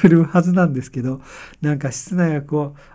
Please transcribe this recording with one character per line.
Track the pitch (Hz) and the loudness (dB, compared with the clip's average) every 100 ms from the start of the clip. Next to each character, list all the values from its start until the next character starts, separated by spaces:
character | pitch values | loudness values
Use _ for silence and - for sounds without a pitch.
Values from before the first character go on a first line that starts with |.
| 180 | 6
る | 165 | 6
は | 160 180 | 4 0
ず | 175 | 2
な | 180 170 | 2 0
ん | |
で | 127 | -2
す | - | -8
け | 127 | -8
ど、 | 123 131 - - - - | -6 -8 -14 -20 -20 -8
な | 151 | -4
ん | 143 | -4
か | 139 | -6
室 | - - | -10 -6
内 | 180 165 | -2 -2
楽 | 151 143 151 | -2 -4 -4
を | 147 147 - | -6 -10 -20